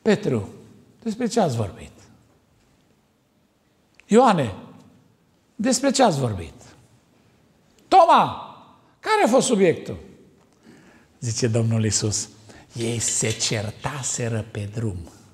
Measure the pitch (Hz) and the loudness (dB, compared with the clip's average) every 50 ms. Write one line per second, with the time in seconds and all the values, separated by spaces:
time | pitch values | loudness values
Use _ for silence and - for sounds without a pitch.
0 | _ 226 202 202 - 156 131 110 98 - - - - - - - _ _ _ _ | _ 2 0 2 0 -2 -2 -2 -4 -8 -14 -20 -20 -20 -20 -20 _ _ _ _
1 | - 226 208 233 254 208 - 240 196 151 120 113 107 90 - - - - - - | -8 -8 -6 -4 -6 -2 0 0 0 0 0 -4 -4 -6 -8 -14 -20 -20 -20 -20
2 | - _ - _ _ _ _ _ _ _ _ _ _ _ _ _ _ _ _ _ | -20 _ -20 _ _ _ _ _ _ _ _ _ _ _ _ _ _ _ _ _
3 | _ _ _ _ _ _ _ _ _ _ _ _ _ _ _ _ _ _ _ _ | _ _ _ _ _ _ _ _ _ _ _ _ _ _ _ _ _ _ _ _
4 | _ _ 196 233 262 240 196 160 135 107 90 - - - - - - - _ _ | _ _ 4 6 6 6 4 2 0 -2 -6 -10 -16 -20 -20 -20 -20 -20 _ _
5 | _ _ _ _ _ _ _ _ _ _ _ - 202 262 254 - 269 277 - - | _ _ _ _ _ _ _ _ _ _ _ -4 -2 -2 0 0 0 0 4 4
6 | 262 214 160 139 131 117 104 90 82 76 - - - - - _ _ _ _ _ | 4 4 4 0 -2 -2 -4 -6 -10 -12 -16 -20 -20 -20 -20 _ _ _ _ _
7 | _ _ _ _ _ _ _ _ _ _ _ _ _ _ _ _ _ _ 330 381 | _ _ _ _ _ _ _ _ _ _ _ _ _ _ _ _ _ _ 6 6
8 | 330 339 302 240 175 123 101 - - - - - - - _ _ _ _ _ _ | 8 8 6 4 4 2 -2 -10 -14 -18 -20 -20 -20 -20 _ _ _ _ _ _
9 | - 381 427 415 381 233 233 262 185 - 240 190 190 170 139 - - - 104 80 | -2 0 2 2 4 4 4 2 2 2 2 4 4 4 2 0 -6 -12 -12 -12
10 | - - - - - - _ _ _ _ _ _ _ - - - - - - _ | -14 -20 -20 -20 -20 -20 _ _ _ _ _ _ _ -20 -20 -20 -20 -20 -20 _
11 | _ _ _ _ 139 120 110 - 131 117 110 117 113 113 113 113 110 110 98 - | _ _ _ _ -8 -8 -4 -2 -2 0 0 0 0 0 0 0 0 0 0 -2
12 | - 107 101 - - - - - - - - - - _ - 123 113 113 120 113 | -2 -2 -4 -4 -8 -10 -16 -20 -20 -20 -20 -20 -20 _ -10 -8 -6 -6 -4 -4
13 | - - - - - 110 110 - - - 123 107 101 107 - - - 139 147 139 | -4 -4 -4 -2 -2 -4 -2 -4 -4 -4 -4 -4 -6 -8 -10 -8 -10 -8 -8 -6
14 | 123 - - - 123 117 117 110 107 113 - 110 101 101 104 113 113 110 90 90 | -8 -8 -6 -6 -6 -4 -4 -6 -8 -8 -10 -10 -10 -8 -8 -6 -6 -6 -6 -8
15 | 82 - - - - _ | -14 -16 -20 -20 -20 _